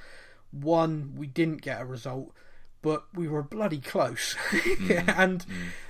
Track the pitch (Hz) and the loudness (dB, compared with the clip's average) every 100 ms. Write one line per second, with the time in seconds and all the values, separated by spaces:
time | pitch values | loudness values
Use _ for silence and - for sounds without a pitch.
0 | - - - - - 143 147 165 160 156 | -16 -18 -20 -20 -14 -4 2 4 4 0
1 | 139 131 147 165 160 156 139 113 127 127 | -6 -8 -4 0 0 0 -6 -6 -8 -8
2 | 135 131 - - - - - - 156 156 | -8 -8 -10 -16 -20 -18 -18 -4 0 0
3 | - 175 160 151 143 214 208 151 - 190 | -2 -4 -2 -2 -4 -2 -2 -2 -2 2
4 | 123 - - - - - - - 185 175 | 2 0 -4 -4 0 2 4 4 6 4
5 | 175 180 185 180 - 180 175 - | 4 6 6 4 -4 -6 -6 -8